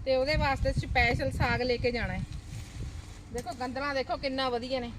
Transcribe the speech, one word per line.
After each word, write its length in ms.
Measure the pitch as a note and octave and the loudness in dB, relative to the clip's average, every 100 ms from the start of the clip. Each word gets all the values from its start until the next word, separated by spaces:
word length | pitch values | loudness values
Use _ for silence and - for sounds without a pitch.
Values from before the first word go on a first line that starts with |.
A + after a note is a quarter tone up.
ਤੇ 120 | C4+ C4 | 2 2
ਉਹਦੇ 200 | C4+ D#4 | 4 2
ਵਾਸਤੇ 360 | D4 C4+ C4+ | 2 2 2
ਸਪੈਸ਼ਲ 580 | C4+ - B3+ A#3+ B3+ C4+ | 2 2 4 4 4 0
ਸਾਗ 300 | - B3+ A#3 | 2 2 4
ਲੈ 140 | B3+ A#3 | 2 2
ਕੇ 140 | A#3+ | 2
ਜਾਣਾ 200 | A#3 G3 | 0 -2
ਹੈ। 120 | F#3 - - - - - - - - - - - | -2 -4 -8 -10 -12 -10 -8 -8 -8 -12 -14 -8
ਦੇਖੋ 220 | - F4+ | -6 -6
ਗੰਦਲਾਂ 400 | D4+ B3+ B3+ C#4+ | -6 -4 -2 0
ਦੇਖੋ 220 | C4+ B3 E4 | 0 0 -2
ਕਿੰਨਾ 320 | C#4 C4 C4 | 0 0 0
ਵਧੀਆ 320 | A#3+ B3 C4 | 0 -2 -4
ਨੇ 100 | A#3+ | -4